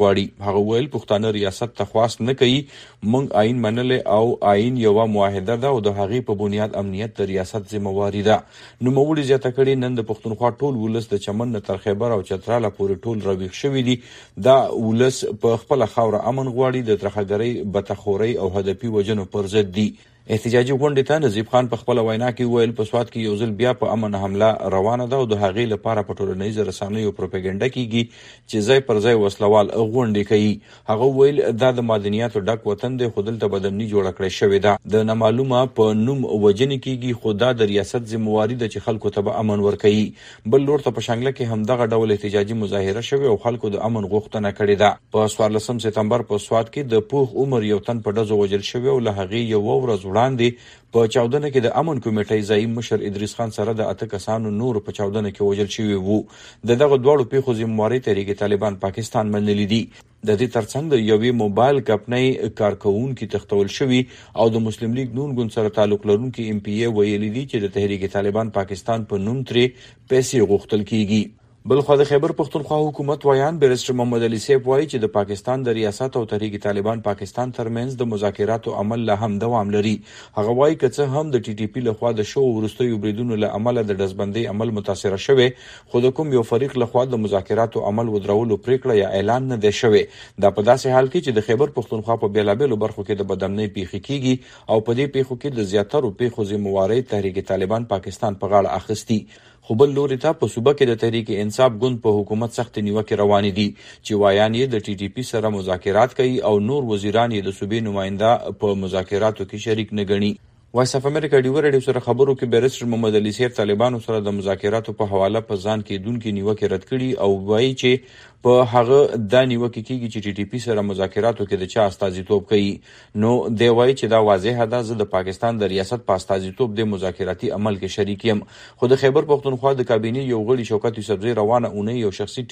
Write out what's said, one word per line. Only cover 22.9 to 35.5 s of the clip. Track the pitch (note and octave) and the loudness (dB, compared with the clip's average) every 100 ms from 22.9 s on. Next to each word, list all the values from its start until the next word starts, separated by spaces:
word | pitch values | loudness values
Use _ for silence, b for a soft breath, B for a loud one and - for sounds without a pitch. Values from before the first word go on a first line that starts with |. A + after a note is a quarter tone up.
| A#2+ A#2 | -2 -2
کې | A#2 A2 | -4 -4
یو | G#2 | -2
ځل | A#2 G2+ | -2 0
بیا | B2 B2 | 0 0
په | G#2+ | 0
امن | G#2+ G#2+ G2 | -2 -2 -2
حمله | G2 G2 A2 G#2+ F#2+ | -2 2 2 2 0
روانه | F#2+ G2+ B2 B2 | 0 2 0 -2
ده | C3+ | -2
او | A#2+ | 0
د | G#2 | 0
هغې | G2+ G2 A#2+ | 0 0 -2
لپاره | G2+ A2+ A2 G2 | -2 -2 -2 -4
په | - | -4
ټولنیزو | G2 F#2+ G2+ A2 G2 | -4 -4 -4 -2 -4
رسنیو | F#2 G2 G#2+ G#2 F#2+ | -4 -6 -4 -4 -4
پروپاګانډه | F#2 F#2+ F#2 G2 C3 | -6 -6 -4 -2 -4
کیږي | B2+ A#2 A#2 A#2 B B B B | -4 -2 -2 -2 B B B B
چې | A2 G#2 | -2 4
ځای | C3+ C3+ | 4 4
پر | G#2+ A2 | 2 4
ځای | A2+ | 4
وسلوال | G2+ - G#2 G#2+ G2+ | 2 2 4 4 4
غونډې | G#2+ A2+ B2 A#2 G#2 G2+ | 0 0 0 0 0 2
کوي.» | G#2+ G#2+ G2+ B B B | 2 2 0 B B B
هغه | A2 C3+ | 2 2
وویل، | C3+ C#3 D3 G#2 A#2 | 6 4 4 0 2
«دا | C3 B2 | 2 2
د | A#2 | 0
معدنیاتو | A2 G2+ G#2 A#2 G#2+ F#2 | 0 0 0 -2 -2 -2
ډک | A2+ G#2+ | -2 -2
وطن | G2+ B2 B2+ | -4 -2 -2
دی، | A#2+ | -2
خو | G#2 G2+ | -2 -4
دلته | A#2 G#2+ | -2 -2
بدامني | G2 G2 G2 A2 | -2 -2 -4 -2
جوړه | G#2 F#2+ F2 | 0 0 -2
کړې | F#2+ - | -4 0
شوې | G#2 G2 G#2 | 2 4 4
ده. | G2 - | 0 2
د | G#2+ A2 | 0 2
نامعلومه | A2+ A2 A#2 C3+ | 2 2 2 2